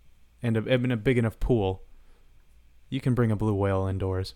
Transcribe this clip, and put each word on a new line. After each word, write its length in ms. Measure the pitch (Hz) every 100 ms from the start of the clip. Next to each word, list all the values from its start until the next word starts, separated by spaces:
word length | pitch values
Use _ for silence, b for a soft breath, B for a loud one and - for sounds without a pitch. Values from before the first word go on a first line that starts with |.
| - - - _
and 160 | 120 110
a, 80 | 110
in 220 | 127 123
a 80 | 120
big 220 | 110 120
enough 200 | 113 -
pool, 440 | - 120 95 95 - - - - - - - - - - -
you 100 | 131
can 140 | 135
bring 160 | 120 117
a 60 | 104
blue 180 | 107
whale 320 | 98 98 95 95
indoors. 480 | 95 95 92 95